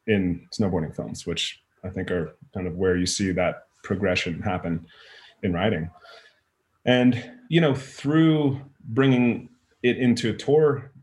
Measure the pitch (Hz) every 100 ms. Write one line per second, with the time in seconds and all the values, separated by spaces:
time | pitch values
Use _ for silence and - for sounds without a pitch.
0 | - 104 90 85 - - 101 90 76 -
1 | 57 - - - - - _ _ 90 98
2 | 90 90 80 - - 98 92 85 95 90
3 | 90 - 98 90 87 - _ _ - 98
4 | 98 90 90 80 101 90 87 82 82 -
5 | - - - _ 98 85 104 92 82 -
6 | - - - _ _ _ _ _ 120 123
7 | 123 117 - - _ 160 156 127 - -
8 | 139 156 160 156 143 135 - _ - 113
9 | 135 123 123 110 - _ _ _ 123 113
10 | 123 117 113 104 - 147 151 123 - -